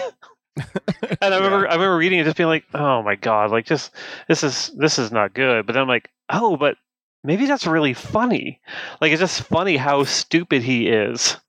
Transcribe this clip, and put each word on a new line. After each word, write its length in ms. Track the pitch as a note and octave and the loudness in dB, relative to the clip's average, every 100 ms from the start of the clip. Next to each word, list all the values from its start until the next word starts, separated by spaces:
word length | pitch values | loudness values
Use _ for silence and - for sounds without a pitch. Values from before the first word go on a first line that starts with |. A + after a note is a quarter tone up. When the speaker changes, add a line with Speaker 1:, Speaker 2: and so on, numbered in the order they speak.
| E3 | -4
Speaker 1:
<laughs> 40 | - - _ _ - - F#3+ - - - - | -12 -20 _ _ -14 -8 -8 -6 -6 -6 -2
And 140 | G3 | 0
I 40 | F#3+ | 2
remember, 260 | G3 G3 G3 | 2 2 2
Speaker 2:
Yeah. 40 | |
Speaker 1:
I 20 | |
remember 220 | E3 F#3+ E3+ | 2 2 2
reading 240 | F3 F#3 | 2 2
it, 40 | |
just 120 | D#3 D#3 | 2 2
being 120 | E3 | 0
like, 140 | D#3+ - | 0 -2
"Oh 280 | D3 C#3+ B2 | -4 0 0
my 140 | G#2 G2+ | 0 -2
God, 340 | A#2 G#2+ G#2 | 2 2 2
like, 160 | A2+ - | 0 0
just, 240 | D3 - - - - - | -2 -4 -16 -16 -14 -2
this 160 | D#3+ | 0
is, 260 | D3 B2 - F#3+ | 0 -2 -8 -2
this 240 | D3+ C#3+ | 0 0
is 100 | A2 | -2
not 240 | A2+ G2+ | 0 -2
good." 320 | B2+ C3 A2+ G2+ | 0 0 0 0
But 60 | |
then 100 | B2 | -2
I'm 60 | C3 | 0
like, 220 | A#2+ - _ - | -2 -2 _ -6
"Oh, 260 | F3+ A#3 D3 | 0 0 2
but 200 | C#3+ - _ _ _ _ | 0 -2 _ _ _ _
maybe 220 | C3+ F#3+ C4+ | -4 0 0
that's 200 | C4+ F3+ | 0 0
really 260 | D#3+ C#3+ | 0 0
funny." 680 | A#2+ - G#3+ B3 D#3+ - - - - - - | -2 -4 -2 0 -2 -4 -14 -18 -14 -14 -2
Like, 100 | D#3 | 0
it's 80 | D#3 | 2
just 220 | F3+ - | 0 -2
funny 340 | - D#3+ F#3+ C#3+ | -2 0 2 0
how 280 | C#3 C#3+ | 2 0
stupid 580 | C#3 - - E3 F3 C#3 | 0 -2 0 -2 2 -2
he 240 | A#2+ A#2+ G2+ | 0 0 2
is 500 | A2 G#2 A#2+ - - | 2 0 -2 -4 -4